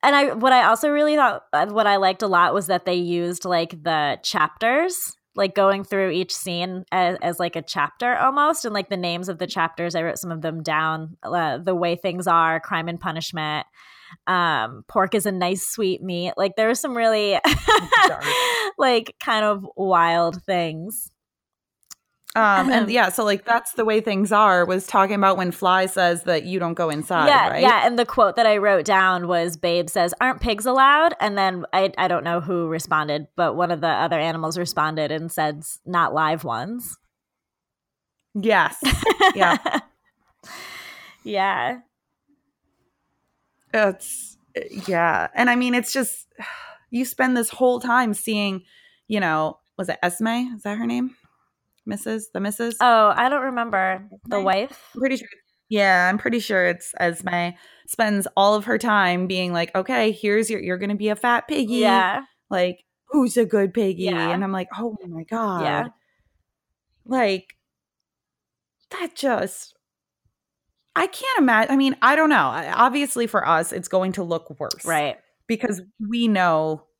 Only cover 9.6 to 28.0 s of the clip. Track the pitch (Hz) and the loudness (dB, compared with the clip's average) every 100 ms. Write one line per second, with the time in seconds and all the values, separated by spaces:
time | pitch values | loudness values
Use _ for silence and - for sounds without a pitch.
9.6 | 165 - 170 165 165 - 180 160 160 160 | -4 -2 -4 -2 -4 -6 -8 -6 -6 -6
10.6 | 156 156 160 160 160 175 - 175 160 131 | -2 0 0 -4 -8 -14 -6 -2 -2 -2
11.6 | 175 180 175 175 190 175 175 170 165 160 | -2 -2 -2 -2 -4 -4 0 2 2 0
12.6 | - 165 170 170 185 160 160 170 151 151 | -4 -6 -4 -8 -8 -8 -8 -6 -4 -6
13.6 | - _ - - - - - 180 170 147 | -8 _ -20 -20 -20 -12 -2 0 2 0
14.6 | 113 127 - 214 190 214 208 190 180 185 | -2 -8 -4 0 2 0 -2 -2 -2 -2
15.6 | - - 196 185 190 175 175 - 196 190 | -6 -4 -2 -2 -6 -6 -6 -2 -2 0
16.6 | 220 240 302 240 226 220 208 196 - 302 | 0 0 -4 0 2 2 2 0 0 -2
17.6 | - 427 - 466 427 - - 494 494 466 | 2 2 4 4 4 2 -4 -2 0 -2
18.6 | 427 381 269 240 226 - - 220 214 202 | -4 0 2 2 0 -10 -2 0 0 -2
19.6 | 190 - 190 180 170 170 170 170 - 180 | -6 -6 2 4 4 2 0 -2 -4 -2
20.6 | 165 156 180 220 - _ _ _ _ _ | -2 -6 -10 -12 -14 _ _ _ _ _
21.6 | _ _ _ - _ _ _ 220 214 196 | _ _ _ -20 _ _ _ 2 4 4
22.6 | 262 240 214 240 190 - 214 196 - 233 | 4 2 2 2 2 2 0 0 0 0
23.6 | 233 - 220 220 220 196 202 208 214 180 | 0 -2 2 2 0 -2 2 4 6 6
24.6 | 175 185 190 208 190 202 196 190 180 175 | 2 0 0 2 2 4 2 2 -2 0
25.6 | 185 185 190 190 175 170 180 165 180 185 | 2 2 2 2 2 2 0 -2 0 -4
26.6 | 170 170 170 151 147 175 156 277 196 147 | -4 -2 -2 -2 -2 2 6 6 4 4
27.6 | 262 226 - 240 | 4 6 4 2